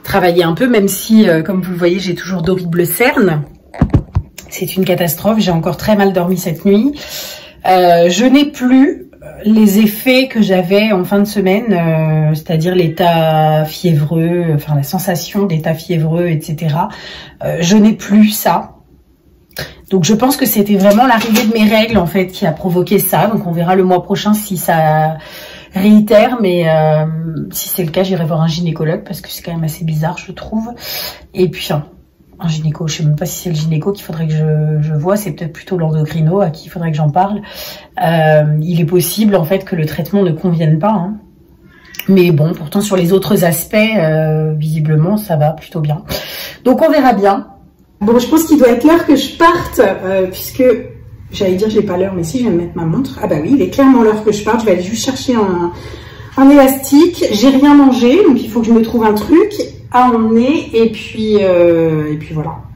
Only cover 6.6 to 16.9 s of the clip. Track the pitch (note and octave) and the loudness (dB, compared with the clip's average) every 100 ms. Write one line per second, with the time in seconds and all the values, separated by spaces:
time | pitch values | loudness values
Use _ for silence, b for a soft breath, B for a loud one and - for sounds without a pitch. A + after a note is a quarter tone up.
6.6 | G3+ G#3 C4+ C#4+ B B B B B B | 2 2 2 -4 B B B B B B
7.6 | - F#3 F3 E3+ F3 F3+ B3+ C4+ C#4+ - | 0 2 4 4 4 2 4 4 2 -2
8.6 | B3 C4 C#4+ - - - - - G#3 A3 | 2 4 4 0 -12 -20 -20 -6 0 4
9.6 | G#3 G3 G#3+ - C4 B3+ C4 A3+ F#3+ F#3 | 4 4 2 0 0 2 2 0 2 2
10.6 | E3+ G3+ A3 G3 F3+ G3+ G3+ G#3 F#3 G3+ | 2 0 2 0 0 0 0 0 0 0
11.6 | A#3 F3+ E3 D#3+ D#3 D#3 D#3 D#3 - D#3+ | 0 0 0 0 0 0 0 -2 -2 -2
12.6 | E3+ F3+ E3 D#3+ F3 E3 D#3+ D#3 D#3 D#3 | 0 0 0 0 0 2 2 2 2 2
13.6 | D#3 - F3 D3+ D3 E3 E3 F3 E3+ D3 | -2 -2 0 0 0 -2 0 0 0 -2
14.6 | D3+ C#3+ C#3 F#3 F#3+ E3+ - G3+ G3+ D#3+ | -2 -4 -2 -4 -4 -6 -4 -4 -2 -2
15.6 | E3 D#3 - E3 D#3 E3 F3 D3+ - D3+ | -4 -6 -4 -2 0 -2 -2 -4 -6 -6
16.6 | D#3+ D3 G3+ | -4 -4 -4